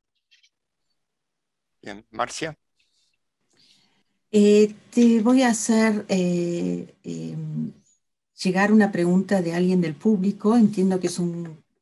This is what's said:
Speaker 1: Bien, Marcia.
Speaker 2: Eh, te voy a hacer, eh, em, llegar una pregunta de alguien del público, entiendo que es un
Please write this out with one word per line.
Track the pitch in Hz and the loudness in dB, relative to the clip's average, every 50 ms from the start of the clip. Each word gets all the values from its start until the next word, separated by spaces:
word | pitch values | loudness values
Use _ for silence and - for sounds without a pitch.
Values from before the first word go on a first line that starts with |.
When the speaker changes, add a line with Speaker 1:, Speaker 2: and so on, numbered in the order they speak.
| _ _ _ _ _ _ _ _ _ _ _ _ _ _ _ _ _ _ _ _ _ _ _ _ _ _ _ _ _ _ _ _ _ _ _ _ | _ _ _ _ _ _ _ _ _ _ _ _ _ _ _ _ _ _ _ _ _ _ _ _ _ _ _ _ _ _ _ _ _ _ _ _
Speaker 1:
Bien, | - 110 101 104 113 _ | -20 -18 -18 -18 -20 _
Marcia. | - 113 120 123 - - 160 160 151 _ _ _ _ _ _ _ _ _ _ _ _ _ _ _ _ _ _ _ _ _ _ _ _ _ _ _ _ _ _ _ _ _ _ _ | -10 -8 -8 -8 -8 -10 -10 -10 -12 _ _ _ _ _ _ _ _ _ _ _ _ _ _ _ _ _ _ _ _ _ _ _ _ _ _ _ _ _ _ _ _ _ _ _
Speaker 2:
Eh, | - 208 208 208 208 208 214 208 214 - _ _ | 2 4 4 6 6 6 4 2 0 -6 _ _
te | - 240 240 233 233 226 | 0 4 4 4 4 4
voy | 208 247 254 262 262 | 2 2 2 2 2
a | 240 | 2
hacer, | 220 - - - 220 220 220 220 208 214 - - | 0 -2 -2 0 0 2 2 2 0 -2 -4 -4
eh, | 196 185 180 180 175 175 175 175 175 175 180 - - 175 - - _ _ - | -2 -2 0 0 -2 -2 -2 -4 -4 -4 -4 -4 -6 -6 -8 -12 _ _ -14
em, | 170 - - - 82 - - - 156 156 78 78 - - _ _ _ _ _ _ _ _ _ _ _ _ - - | -14 -12 -12 -10 -12 -12 -12 -10 -10 -8 -8 -8 -10 -12 _ _ _ _ _ _ _ _ _ _ _ _ -6 -4
llegar | 190 175 185 202 208 214 | -2 0 0 2 4 4
una | 220 202 202 | 4 4 2
pregunta | 196 175 175 175 180 185 185 185 208 190 | 0 -2 0 0 0 0 0 0 -2 -2
de | 170 170 165 | -2 -2 -2
alguien | 175 180 185 185 185 | -2 0 0 0 0
del | 170 160 151 | 0 -2 -4
público, | - - 220 220 185 185 202 196 - - 208 233 240 | -4 -2 -2 -2 0 -2 -4 -4 -4 -2 0 2 4
entiendo | 214 202 - 185 190 190 185 180 | 2 2 2 0 -2 0 -2 -2
que | 180 175 | -4 -6
es | - - | -6 -4
un | 175 175 170 170 170 165 156 - _ _ _ _ | -6 -6 -6 -8 -12 -14 -16 -20 _ _ _ _